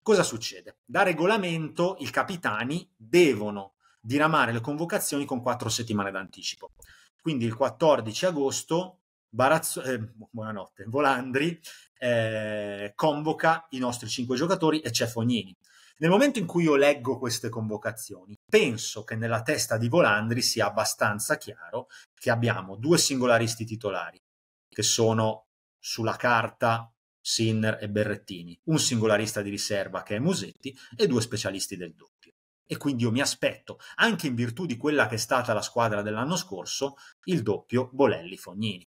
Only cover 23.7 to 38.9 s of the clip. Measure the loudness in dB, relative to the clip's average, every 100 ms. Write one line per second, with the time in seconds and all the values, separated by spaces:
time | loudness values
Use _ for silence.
23.7 | -6 -4 -4 -8 -12 _ _ _ _ _
24.7 | -4 0 4 4 4 2 -2 _ _ _
25.7 | _ -10 -4 -4 0 2 2 2 0 0
26.7 | 0 -4 _ _ _ -6 0 2 2 2
27.7 | 0 -2 0 0 -2 -8 -14 -14 -12 0
28.7 | 2 2 2 4 4 2 -4 -4 -4 -2
29.7 | -2 -2 -6 -4 -2 0 0 -4 -10 -14
30.7 | -14 -20 0 2 2 0 -4 -4 -4 -8
31.7 | -8 -12 -14 -20 _ _ _ _ _ _
32.7 | -4 -2 0 0 2 0 0 -4 -4 -16
33.7 | -16 -16 0 2 2 -2 0 -2 -2 -6
34.7 | -2 0 2 2 0 0 0 2 -2 -2
35.7 | 0 0 0 -2 -4 -2 -4 -6 -10 -8
36.7 | -4 -4 -6 -20 _ -4 -2 0 -2 0
37.7 | -2 -2 2 2 2 -6 -14 -14 -6 -6
38.7 | -6 _